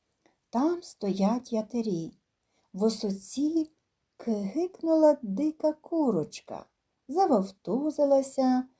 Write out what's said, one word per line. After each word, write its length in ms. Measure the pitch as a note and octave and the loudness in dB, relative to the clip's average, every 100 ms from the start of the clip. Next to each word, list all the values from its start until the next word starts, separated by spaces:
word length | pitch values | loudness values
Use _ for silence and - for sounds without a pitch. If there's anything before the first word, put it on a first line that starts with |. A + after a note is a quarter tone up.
| _ _ _ _ _ | _ _ _ _ _
Там 340 | A3+ D4+ F4 | -2 0 -2
стоять 680 | - - G3+ F#3+ G3 B3 - | -8 -8 -6 0 0 0 -4
ятирі. 600 | A3 G#3+ A#3+ A3 E3+ D#3+ - _ _ _ _ _ | -6 -4 -4 -4 -4 -6 -14 _ _ _ _ _
В 100 | F#3 | -2
осоці 880 | A3 A3 G#3 G3 - - D4 E4 D#4 _ _ _ _ _ | -2 0 -4 -6 -8 -4 -2 0 -2 _ _ _ _ _
кигикнула 1000 | - G#3+ G3 C#4+ F4+ - D#4+ D#4+ D#4 D4 | -6 -4 -4 -4 -4 -4 0 6 6 4
дика 520 | A#3+ F#3+ D4+ - D#4 | -2 -2 -2 0 -2
курочка, 920 | D#4 - E4 C#4+ F#3 D3 - - F2 - _ _ _ - | -2 -4 0 2 0 -2 -8 -14 -16 -16 _ _ _ -6
завовтузилася, 1600 | D4+ F#4+ A#3+ F#3+ - - A3+ D4+ D4 C#4+ C#4 C4+ - C4 B3+ B3+ _ | 0 2 2 0 -8 -4 -2 -2 0 2 2 2 0 2 2 -2 _